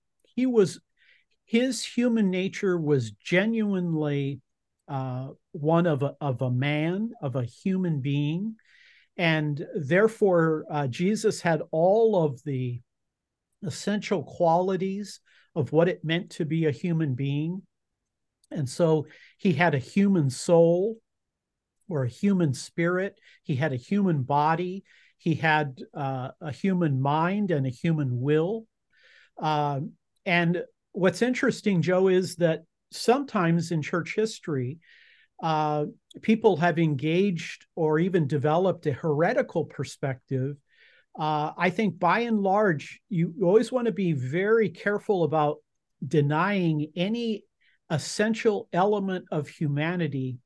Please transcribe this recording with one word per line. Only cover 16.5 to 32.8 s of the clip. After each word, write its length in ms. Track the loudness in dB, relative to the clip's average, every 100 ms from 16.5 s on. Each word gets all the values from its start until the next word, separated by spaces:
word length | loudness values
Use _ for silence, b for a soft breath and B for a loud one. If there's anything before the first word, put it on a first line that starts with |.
| 0
a 80 | 0
human 420 | -2 -2 -2 -2
being. 480 | -2 -4 -4 -4 -6 -12 _ _ _ _ _ _ _ -12
And 180 | -6 -6
so 380 | 0 2 2 -2 B B B
he 140 | 0
had 240 | 2 2 2
a 20 |
human 500 | -2 2 2 4 0
soul 680 | -2 4 6 6 4 0 -6 _ _ _ _ _ _ _ _ -6
or 140 | -4
a 60 | -4
human 460 | -2 0 2 2
spirit. 600 | -2 -6 -2 -2 0 -4 -10 b b
He 100 | -6
had 180 | -2 -2
a 40 | -4
human 480 | -4 0 2 0
body. 580 | 0 2 2 0 -4 -8 -14 b b b
He 200 | -2 0
had, 420 | 2 2 0 -6 -14
uh, 360 | -8 -6 -6 -8 -10
a 100 | -12
human 500 | -4 -2 0 2 0
mind 520 | 0 0 0 0 0
and 160 | 0 -2
a 20 |
human 500 | -2 -2 0 -2 -2
will. 460 | 0 2 0 -4 -10 _ _ b b b b -6
Um, 540 | -2 0 0 -2 -6 -12 _ _ 0
and 380 | 2 2 0 -4 _ _
what's 320 | 0 0 2
interesting, 600 | 0 2 0 0 0 2
Joe, 260 | 2 4 4
is 260 | 4 0 0
that 280 | 0 0 -6 _